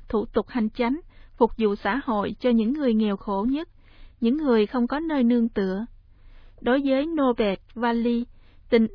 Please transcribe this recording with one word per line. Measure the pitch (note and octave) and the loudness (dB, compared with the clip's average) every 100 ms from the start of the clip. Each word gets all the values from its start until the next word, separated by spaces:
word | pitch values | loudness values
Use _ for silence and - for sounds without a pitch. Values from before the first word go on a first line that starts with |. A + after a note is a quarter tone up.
| - | -4
thủ | G#3+ A#3 | -4 -2
tục | A#3 - | -4 -2
hành | B3+ G#3+ | -2 -2
chánh, | - A#3 D4 - - - - | -2 -2 -2 -8 -20 -8 0
phục | A3+ - | 2 2
vụ | G#3+ | 0
xã | G3+ G#3 A#3+ | 0 -2 -2
hội | - G#3+ F#3+ G3+ | -2 -2 -2 -2
cho | B3+ | 2
những | A#3 A3 | 2 2
người | D4+ C4+ | 0 0
nghèo | A3 G#3+ G3 | 2 0 -2
khổ | - G3 A3+ | -4 -2 -2
nhất, | C#4+ E4+ - - - - - | -2 -6 -16 -20 -20 -20 -2
những | A#3 D4 | 0 0
người | D4 A3+ G#3 | 2 2 2
không | B3+ A#3+ | 0 -2
có | C#4+ | -2
nơi | E4 C#4+ | -2 2
nương | A#3+ A#3+ A#3 | 2 2 0
tựa. | - F#3+ F#3+ A#3 - - - - - - - | -2 -2 -4 -8 -14 -20 -20 -20 -20 -20 -6
Đối | A#3+ C4+ | -2 0
với | C#4 C4 D#4 | 2 0 0
Nobel | D#4+ C4+ A#3+ G#3 F#3+ - | 0 0 2 0 -2 -8
Valley, | A3+ A#3+ A#3 A#3 A#3+ A#3+ - - - - | -4 -2 0 0 -2 -4 -12 -20 -20 0
tình | A#3 A3 | 2 2